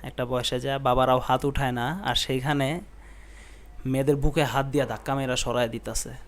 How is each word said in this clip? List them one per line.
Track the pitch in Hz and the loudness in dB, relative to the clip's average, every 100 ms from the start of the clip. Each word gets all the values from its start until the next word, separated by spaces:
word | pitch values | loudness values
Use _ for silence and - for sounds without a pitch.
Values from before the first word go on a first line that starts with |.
| 131 | -10
একটা | - 123 | -6 -2
বয়সে | 127 123 127 | -2 0 -2
যায়া | 135 139 131 | -2 0 2
বাবারাও | 127 127 127 123 | 4 6 4 4
হাত | 131 | 2
উঠায় | 143 135 135 123 | 2 0 0 0
না, | 123 180 135 | -2 -2 -2
আর | |
সেইখানে | 120 - 131 135 143 135 170 - - - - - - - - - - | -2 0 -2 0 0 0 -2 -8 -20 -20 -20 -20 -20 -20 -20 -18 -8
মেয়েদের | 131 131 139 143 | -2 2 2 4
বুকে | 143 156 | 4 4
হাত | 143 135 139 | 2 0 0
দিয়া | 143 | 0
ধাক্কা | 123 110 - | -2 -4 -4
মেরা | 139 131 | -2 0
সরায় | 127 - 120 117 | 0 0 0 0
দিতাছে। | 113 - 113 120 120 | -2 -6 -6 -6 -12